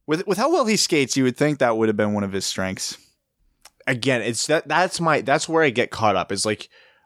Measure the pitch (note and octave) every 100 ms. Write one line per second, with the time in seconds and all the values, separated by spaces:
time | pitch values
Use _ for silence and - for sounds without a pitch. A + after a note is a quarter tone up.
0 | - D#3+ G3 F#3+ C4+ E4+ A3 G#3 - D#3+
1 | C3 C3+ B2+ B2 D3 C#3+ B2 A2 A2 G#2
2 | G#2 G#2 G2 F#2+ - - F#2+ F#2+ - -
3 | _ _ _ _ _ _ - _ - B2+
4 | B2+ B2 G#2+ A#2 - D#3 D3 D#3 F#3 -
5 | E3 C#3 G#2+ D3 - D#3+ D3+ A#2 A2 -
6 | A2 F#2+ E2+ G2+ A2 G#2+ - _ _ _